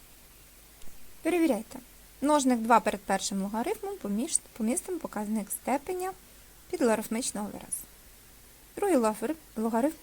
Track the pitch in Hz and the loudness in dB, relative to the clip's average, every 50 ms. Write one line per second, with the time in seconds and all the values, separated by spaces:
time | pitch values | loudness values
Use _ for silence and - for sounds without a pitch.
0 | - - - - - - - - - - - - - - - - - - - - | -20 -20 -20 -20 -20 -20 -20 -20 -20 -20 -20 -20 -20 -20 -14 -10 -8 -8 -8 -10
1 | - - - - - 320 339 349 330 311 240 202 226 - - - - - - - | -12 -14 -12 -6 -2 0 2 4 4 4 2 0 -2 -8 -14 -16 -16 -18 -20 -20
2 | - - - - 262 285 302 294 262 262 247 233 220 226 247 214 - 214 208 202 | -20 -20 -8 -2 2 4 4 4 6 4 2 2 4 6 6 6 6 4 -2 -2
3 | - - 196 190 - - 202 196 190 202 214 220 240 349 440 - - 392 403 370 | 0 0 0 0 0 -2 -2 -2 -2 -2 -2 -2 -2 -2 -4 -4 -4 -6 -8 -6
4 | - 202 202 214 254 330 - - - - - - 220 220 262 359 - - 370 311 | -6 -4 -2 -2 -2 0 -2 -2 -4 -6 -6 -2 -2 0 0 -2 -2 -4 -6 -6
5 | - - - 208 214 208 220 220 196 196 - - - 226 240 285 285 - 370 359 | -6 -6 -6 -6 -4 -2 -2 -2 -2 -4 -8 -6 -2 0 0 0 -2 -4 -4 -4
6 | 359 381 381 - - - - - - - - - - - - 339 294 233 220 214 | -4 -6 -6 -10 -14 -20 -20 -20 -20 -20 -20 -20 -12 -8 -2 2 2 4 4 2
7 | 214 - 220 220 269 - - 196 214 196 - - - - - - - - - - | 0 -2 -4 -4 -4 -4 -4 -6 -6 -8 -8 -12 -10 -10 -10 -10 -10 -12 -20 -20
8 | - - - - - - - - - - - - - - - - 403 403 349 262 | -20 -20 -20 -20 -20 -20 -20 -20 -20 -20 -20 -20 -20 -18 -6 -2 2 4 4 4
9 | 226 214 214 - 220 240 320 - - - - 226 220 233 220 226 240 311 320 - | 4 2 0 0 -2 -4 -4 -6 -10 -10 -6 -4 -2 0 2 2 2 0 0 -4